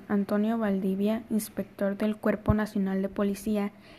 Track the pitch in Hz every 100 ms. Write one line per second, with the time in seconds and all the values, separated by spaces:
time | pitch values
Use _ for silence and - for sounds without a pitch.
0 | - 202 196 208 214 233 214 196 190 190
1 | 202 220 - 220 214 - 196 - 196 202
2 | 214 214 220 208 - 208 208 208 190 190
3 | 196 196 202 202 214 208 202 - -